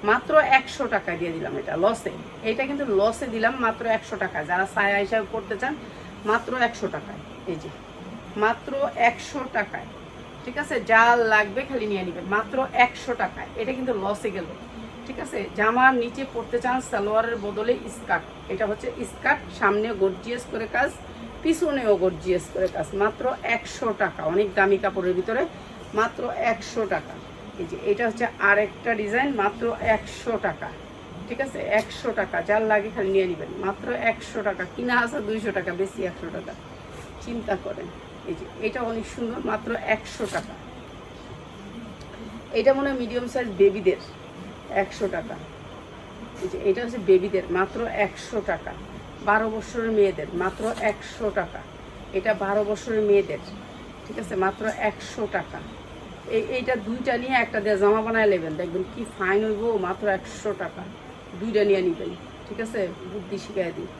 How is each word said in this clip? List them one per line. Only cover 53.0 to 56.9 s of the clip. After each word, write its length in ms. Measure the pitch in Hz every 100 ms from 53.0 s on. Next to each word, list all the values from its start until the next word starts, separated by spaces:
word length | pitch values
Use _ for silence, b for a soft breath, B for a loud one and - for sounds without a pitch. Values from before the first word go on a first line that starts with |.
মেয়েদের, 400 | 214 202 190 151 - - - - - - -
ঠিক 120 | 220
আছে, 160 | 196 196
মাত্র 300 | 185 196 214
একশো 600 | - 214 - - - 208
টাকা। 280 | 185 160 - - - - - - - -
এই, 120 | 226
এইটা 340 | 220 262 254 247
দুইটা 420 | 202